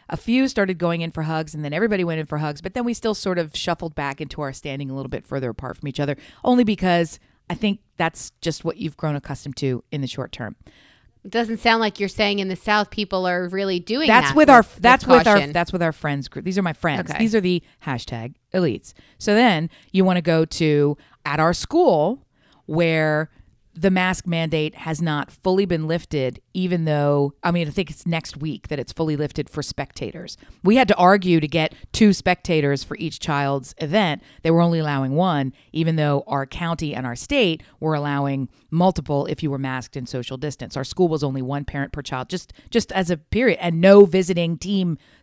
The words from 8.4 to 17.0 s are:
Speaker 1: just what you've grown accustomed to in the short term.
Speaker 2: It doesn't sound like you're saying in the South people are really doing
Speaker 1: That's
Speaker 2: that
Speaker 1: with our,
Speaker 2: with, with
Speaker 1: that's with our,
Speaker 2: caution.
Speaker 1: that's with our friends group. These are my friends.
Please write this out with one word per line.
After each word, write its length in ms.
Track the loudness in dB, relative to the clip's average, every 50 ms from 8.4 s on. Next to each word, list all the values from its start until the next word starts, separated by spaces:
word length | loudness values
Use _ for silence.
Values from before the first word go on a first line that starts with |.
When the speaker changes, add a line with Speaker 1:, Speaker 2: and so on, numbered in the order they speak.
Speaker 1:
just 240 | -6 -6 -6 -4 -4
what 140 | -6 -6 -6
you've 180 | -6 -10 -8
grown 180 | -4 -4 -4 -4
accustomed 420 | -4 -6 -8 -10 -10 -10 -12 -8 -4
to 260 | -4 -2 -4 -4 -6 -8
in 80 | -8 -6
the 60 | -6
short 260 | -6 -6 -8 -10 -10
term. 240 | -10 -10 -12 -12 -12 _ -20 -20 _ _ _ _ _ _ _ _ _ _
Speaker 2:
It 80 | -12 -6
doesn't 280 | -4 -4 -2 -2 -4 -2
sound 200 | 2 2 2 2
like 180 | 2 -2 -2 -4
you're 80 | -6 -4
saying 280 | -2 -2 -2 0 0 -2
in 80 | -4 -4
the 80 | -6
South 340 | -6 -2 0 0 0 0 -2
people 360 | -4 -6 -6 -4 -4 -2 -2
are 220 | -2 -2 -2 -4 -4
really 320 | -4 -4 -4 -2 -4 -4
doing 280 | -4 -4 -4 -2 2 4
Speaker 1:
That's 200 | 4 4 4 4
Speaker 2:
that 60 | 4
Speaker 1:
with 140 | 6 8 10
our, 80 | 10 8
Speaker 2:
with, 160 | 8 6 0
with 80 | 2
Speaker 1:
that's 240 | 4 6 6 6 6
with 200 | 6 6 6 8
our, 80 | 8 6
Speaker 2:
caution. 160 | 4 4 2
Speaker 1:
that's 200 | -2 -2 -2 -2
with 100 | -2 -2
our 100 | -2 -2
friends 360 | -2 -2 -4 -4 -4 -4 -6 -10
group. 160 | -10 -10 -6
These 140 | -4 -2 -2
are 40 |
my 120 | -2 -2 -4
friends. 360 | -2 -2 -2 -2 -2